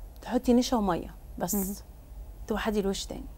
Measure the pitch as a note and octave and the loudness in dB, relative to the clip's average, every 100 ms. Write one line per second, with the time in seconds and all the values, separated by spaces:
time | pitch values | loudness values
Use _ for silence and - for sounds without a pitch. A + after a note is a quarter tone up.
0 | - - - B3 B3 A#3+ B3 A#3+ G3+ E3 | -14 -12 -2 0 6 6 6 4 4 2
1 | - - - - F3 G#3 F#3 G3+ - - | -2 -12 -12 -4 -2 0 -2 -4 -10 -16
2 | - - - - - G#3 A3+ G#3+ G3 F#3+ | -16 -14 -12 -10 -4 -2 0 2 2 0
3 | - - - | -4 -8 -10